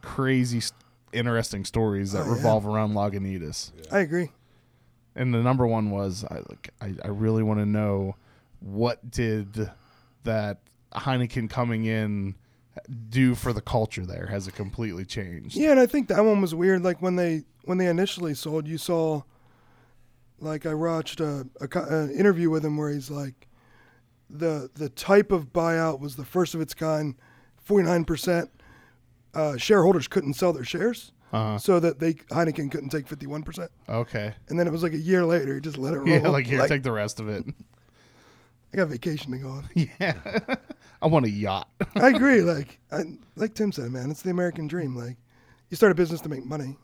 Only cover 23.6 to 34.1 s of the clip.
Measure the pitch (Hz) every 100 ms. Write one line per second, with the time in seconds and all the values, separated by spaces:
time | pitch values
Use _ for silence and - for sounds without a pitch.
23.6 | _ _ _ _ _ _ _ 143 165 151
24.6 | 135 - 147 - - 196 208 190 135 175
25.6 | 165 165 165 139 143 127 135 180 180 165
26.6 | 156 - 160 156 151 127 _ - _ _
27.6 | - 202 170 175 165 160 - 170 165 _
28.6 | - - - _ _ _ _ - 151 131
29.6 | - 208 175 185 131 - 147 139 180 156
30.6 | 120 170 208 240 - _ _ - 110 107
31.6 | - 180 170 151 160 160 - 156 165 147
32.6 | 143 151 135 156 135 147 143 147 151 165
33.6 | 170 _ - 113 117